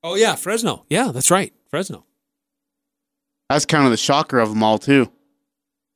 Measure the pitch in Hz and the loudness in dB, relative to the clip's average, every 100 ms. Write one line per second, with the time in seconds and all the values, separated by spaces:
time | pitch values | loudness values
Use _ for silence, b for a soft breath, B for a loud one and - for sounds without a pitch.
0 | 165 196 220 143 185 226 226 123 _ 170 | -8 0 0 -2 -6 -4 -4 -6 _ -2
1 | 247 127 - 185 180 _ _ 147 190 101 | -2 -2 0 0 -2 _ _ -8 -8 -14
2 | _ _ _ _ _ _ _ _ _ _ | _ _ _ _ _ _ _ _ _ _
3 | _ _ _ _ _ 147 - 156 135 113 | _ _ _ _ _ -2 2 2 2 2
4 | - 143 156 127 110 107 110 107 - 139 | 0 0 0 0 0 2 2 0 2 2
5 | 120 _ _ _ _ _ _ _ _ | 2 _ _ _ _ _ _ _ _